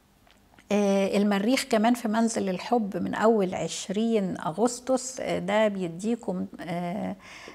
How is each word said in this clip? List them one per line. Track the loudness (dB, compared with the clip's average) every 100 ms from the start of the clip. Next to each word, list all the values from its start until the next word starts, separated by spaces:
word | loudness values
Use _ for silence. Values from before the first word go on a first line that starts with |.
| _ _ _ _ _ -14 -2
آه، | 2 4 4 2 2
المريخ | 2 2 2 0 2
كمان | 2 4
في | 2 0
منزل | 2 2 0 -2
الحب | -4 0 0 0 -4
من | -4
أول | 2 4 4 2
عشرين | 0 -4 -6 -4 -2 0 2 0 -2
أغسطس، | -4 0 0 0 -2 -2 -2 -6
آه، | -4 -2
ده | 0 2 2
بيديكم، | 0 -4 -4 -4 -2 -2 -4 -6 -8
آه، | -6 -4 -4 -4 -6 -8 -14 -18 -20